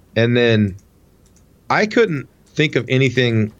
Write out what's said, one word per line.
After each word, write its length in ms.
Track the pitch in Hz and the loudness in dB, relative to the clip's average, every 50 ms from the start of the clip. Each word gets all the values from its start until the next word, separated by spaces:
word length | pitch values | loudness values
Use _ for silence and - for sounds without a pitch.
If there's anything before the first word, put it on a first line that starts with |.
| _ _ - | _ _ -2
and 200 | 113 113 120 120 | 0 0 2 2
then 400 | 123 120 117 113 107 104 98 92 - - _ _ _ _ _ _ _ _ _ _ _ _ _ _ _ _ - | 2 2 2 2 2 0 -2 -4 -8 -18 _ _ _ _ _ _ _ _ _ _ _ _ _ _ _ _ -4
I 180 | - - 214 | -2 -2 -2
couldn't 420 | 214 - 247 233 196 160 139 - - _ _ _ | 0 0 0 0 0 -2 -6 -10 -12 _ _ _
think 300 | _ _ - 156 156 - | _ _ -4 -2 -2 -2
of 80 | 135 113 113 | -4 -4 -2
anything 640 | 131 131 135 131 110 131 127 120 113 110 107 104 - - | 0 0 0 0 0 0 0 0 0 0 -2 -2 -6 -10